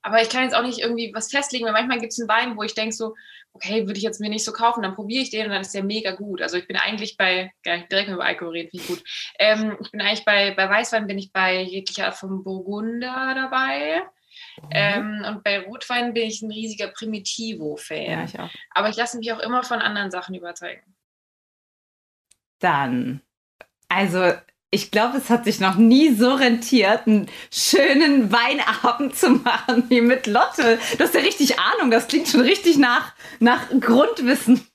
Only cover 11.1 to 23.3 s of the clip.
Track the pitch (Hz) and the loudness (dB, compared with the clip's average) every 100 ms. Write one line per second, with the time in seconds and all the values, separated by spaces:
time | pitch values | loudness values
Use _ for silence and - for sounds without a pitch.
11.1 | 196 190 190 185 185 185 190 190 - 190 | -8 -6 -2 0 0 -4 -8 -8 -4 -6
12.1 | - 196 190 190 190 185 208 220 233 254 | -6 -10 -8 -8 -10 -8 -8 -6 -8 -8
13.1 | 254 262 262 262 262 269 277 302 339 381 | -6 -4 -4 -2 -2 -2 -4 -2 -4 -6
14.1 | _ _ - - - - - 202 202 214 | _ _ -20 -20 -20 -6 0 0 0 -4
15.1 | 214 208 208 208 202 185 240 - 240 240 | -8 -10 -6 -2 -2 -6 -16 -6 -4 -2
16.1 | 233 220 214 220 214 220 214 202 - 226 | -4 -4 -6 -10 -10 -10 -8 -10 -10 -10
17.1 | 214 196 - 226 220 151 147 - 156 151 | -8 -8 -8 -8 -8 -10 -10 -12 -10 -8
18.1 | 160 170 - 175 - - - 208 220 240 | -8 -8 -12 -14 -16 -6 -2 -2 -2 -6
19.1 | 247 226 220 220 247 247 233 220 208 196 | -6 -8 -8 -4 -4 -2 -4 -2 -4 -6
20.1 | 180 180 185 175 170 170 - _ _ _ | -8 -10 -12 -12 -14 -16 -16 _ _ _
21.1 | _ _ _ _ _ _ _ _ _ _ | _ _ _ _ _ _ _ _ _ _
22.1 | _ _ _ _ _ 180 143 135 123 127 | _ _ _ _ _ 0 0 0 -2 -4
23.1 | 143 _ | -8 _